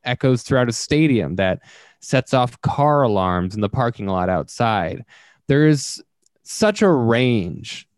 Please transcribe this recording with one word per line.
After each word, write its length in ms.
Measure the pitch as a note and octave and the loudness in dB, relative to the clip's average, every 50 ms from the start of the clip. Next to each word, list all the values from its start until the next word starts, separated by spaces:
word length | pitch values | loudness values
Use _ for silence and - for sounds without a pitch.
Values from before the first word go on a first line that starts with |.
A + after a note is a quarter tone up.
| - | -8
echoes 400 | B2 B2 - - C3+ B2+ A#2+ - | -6 -4 -2 0 0 0 0 0
throughout 240 | - C#3 C3 B2 A#2+ | 0 0 0 2 0
a 60 | A2+ | -2
stadium, 640 | - - - C#3 D3+ D#3+ D3+ C3 A2 F2 C#2+ E2+ F#2+ | -4 -4 -2 0 2 2 2 2 0 0 -2 -2 -2
that 240 | G2 F#2 F2+ - _ - - - - - _ _ | 0 0 -2 -4 _ -14 -20 -20 -20 -20 _ _
sets 320 | - - - C3 - - - | -6 -2 -2 -2 0 0 0
off 280 | C3 B2+ B2 - - | 0 0 0 -4 -6
car 400 | - - - - C#3+ D3 D3 C#3+ C#3 | -6 -4 -2 0 2 2 2 2 2
alarms 520 | A#2 G#2 G2 F#2 F#2 F2+ F2+ F2+ F#2 G2 | 2 2 2 0 0 0 0 -2 -4 -4
in 60 | G#2+ | -4
the 80 | G#2 G2+ | -4 -2
parking 360 | - - G#2+ - A#2 - G#2 | -2 -2 -2 -2 -4 -4 -6
lot 240 | G2 F#2+ F#2 F2+ F#2 | -4 -2 -2 0 0
outside. 760 | F#2 E2+ C#2 - - - A#2+ A#2 A2 G2+ F2 D#2+ F#2 - - _ - - - _ _ _ _ - | -2 -2 -4 -6 -4 -2 -2 0 0 0 -2 -4 -6 -10 -12 _ -20 -20 -20 _ _ _ _ 0
There 180 | C#3 C#3+ D3+ | 2 4 4
is 380 | D#3 D#3 C#3 - - - - - _ _ _ _ _ _ _ _ | 4 4 2 0 -6 -10 -12 -16 _ _ _ _ _ _ _ _
such 380 | - - - A3 G#3+ G#3 - | -14 -4 0 0 0 2 2
a 80 | A3 F#3+ | 2 2
range. 960 | E3 C3 A#2+ A2+ A#2 A#2 B2+ B2 A#2+ A2 F2 E2+ - - - - - - - _ _ | 4 4 2 2 2 2 2 2 2 0 -2 -4 -8 -10 -12 -14 -14 -16 -16 _ _